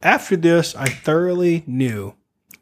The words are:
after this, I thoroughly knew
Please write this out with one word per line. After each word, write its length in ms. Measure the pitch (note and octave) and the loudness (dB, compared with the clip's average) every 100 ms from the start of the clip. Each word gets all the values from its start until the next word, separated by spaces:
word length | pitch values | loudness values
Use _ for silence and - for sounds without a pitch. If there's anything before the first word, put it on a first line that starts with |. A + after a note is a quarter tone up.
after 340 | - B3+ - F3+ | 0 0 0 2
this, 400 | E3+ E3+ E3 - | 4 4 0 -4
I 100 | C3+ | -6
thoroughly 760 | - - D#3+ F3+ F3+ F3 E3 D#3+ | -4 -2 0 0 0 0 0 -2
knew 480 | B2+ C3 G#2 G2 - _ _ _ - | -2 -2 -4 -10 -16 _ _ _ -16